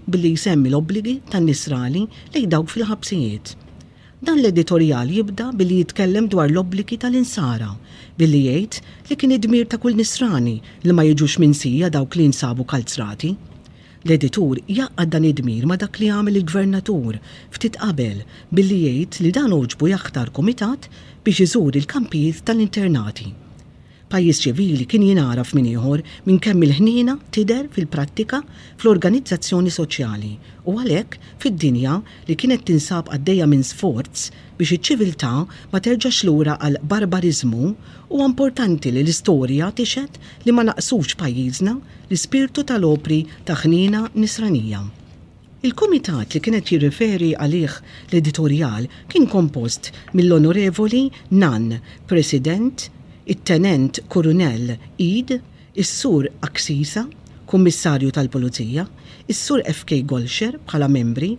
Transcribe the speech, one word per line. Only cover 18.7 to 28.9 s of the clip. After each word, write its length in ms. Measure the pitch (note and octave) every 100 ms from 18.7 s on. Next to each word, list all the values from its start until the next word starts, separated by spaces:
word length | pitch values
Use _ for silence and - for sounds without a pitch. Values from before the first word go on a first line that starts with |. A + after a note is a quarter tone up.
| G3 D#3
jgħid 360 | B2+ F3+ - E3+
li 80 | A3+
dan 240 | C#4 E3
oġbu 320 | A#2+ - D3+
jaħtar 400 | G2 - B2+ A#2+
kumitat 560 | - F#3+ B3 G#3+ C4+ - - - -
biex 300 | - F#3 F#3
iżur 340 | A#3+ D3+ C#3
il-kampijiet 640 | D3 C#4+ A3 D#3 D#3 D#3+ -
tal-internati. 880 | A3+ G#3+ G#3+ G3 C#3+ G#2+ - G2+ - - - - - - - -
Pajjiż 260 | F#3+ E3+ D3+
ċivili 400 | - C3 G3 C#3+ B2+
kien 160 | A3
jingħaraf 540 | G3 F#3+ C3+ B2 B2 C#3+
minn 140 | A#2+
ieħor 320 | A#2 B2+ D3 - - F#3+
minn 100 | F#3
kemm 240 | A3 F#3+ D3+
il-ħniena 480 | C#3+ A3 A#3+ A#3+ C#4+ -
tidher 300 | G#3+ G#3 A#3+ C#4+
fil-prattika 680 | - D#3 D3+ D3 - A3 - - - - -
fl-organizzazzjoni 1000 | A3+